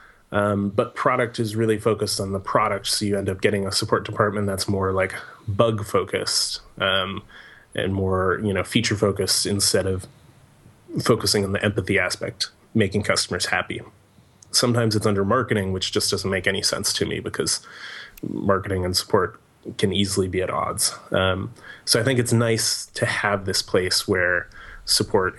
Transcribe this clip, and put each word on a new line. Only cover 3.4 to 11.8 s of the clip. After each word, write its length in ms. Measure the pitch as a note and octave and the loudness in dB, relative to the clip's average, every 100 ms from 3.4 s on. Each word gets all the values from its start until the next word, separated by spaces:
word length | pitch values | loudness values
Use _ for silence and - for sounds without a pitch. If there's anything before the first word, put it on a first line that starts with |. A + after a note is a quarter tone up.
getting 260 | G#2 G2+ G2 | 0 0 0
a 40 | |
support 340 | - A2 A2 - | -2 0 0 0
department 420 | - G#2 G#2 G2 | 0 0 0 -2
that's 180 | F#2+ - | -2 -2
more, 280 | G2 F#2+ | 0 0
like, 200 | F#2+ F#2+ - - - - | 0 -2 -4 -14 -12 -4
bug 380 | G2+ A#2 G#2+ | 2 2 2
focused, 800 | G2+ F#2+ E2+ G2 - - - - - - | 0 -2 0 -2 -2 -2 -2 -6 -12 -4
um, 420 | F#2+ F#2+ F#2+ G2+ - - - - - - | 0 0 -2 -6 -12 -18 -20 -20 -10 -4
and 180 | F#2+ | -2
more, 460 | G2 F#2+ F#2 F#2 F2 | 0 0 2 2 0
you 120 | G#2 | 0
know, 100 | F#2+ | 0
feature 320 | F2 A#2 A#2 G#2 | 0 0 2 2
focused 500 | G#2 F#2+ F#2+ - - | 2 2 0 0 0
instead 400 | G2+ - G2 F#2 | 0 2 2 0
of 220 | F#2 - - - - - _ - - - D#4 | -2 -6 -16 -20 -20 -20 _ -20 -20 -8 -2
focusing 420 | - A2+ G2+ G#2+ | 2 2 2 0
on 80 | G2 | 0
the 100 | G2 | 0
empathy 380 | G#2 - | 0 0